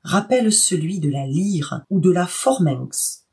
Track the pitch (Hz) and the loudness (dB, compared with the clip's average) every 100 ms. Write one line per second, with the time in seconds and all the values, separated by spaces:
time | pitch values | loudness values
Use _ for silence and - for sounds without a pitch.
0 | 147 185 214 254 220 214 - 175 160 190 | -2 -2 2 2 4 2 2 0 -2 -4
1 | 147 139 135 151 202 180 143 - - 190 | -2 -2 -2 -2 0 -2 -4 -8 -2 2
2 | 180 175 175 - 262 262 160 127 131 - | 4 2 0 0 0 2 2 0 -4 -2
3 | - - _ | -2 -4 _